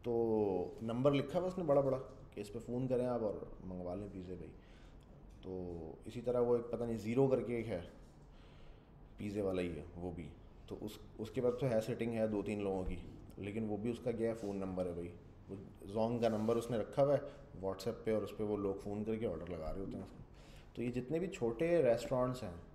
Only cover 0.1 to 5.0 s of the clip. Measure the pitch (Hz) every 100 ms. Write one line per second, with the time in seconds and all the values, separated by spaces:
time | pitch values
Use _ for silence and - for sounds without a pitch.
0.1 | 117 117 110 104 95 - - 113 120 139
1.1 | 139 131 180 185 185 165 143 135 131 -
2.1 | - - - 101 120 113 120 131 123 123
3.1 | 120 107 - - - 92 90 90 90 101
4.1 | 95 90 90 80 - - - - -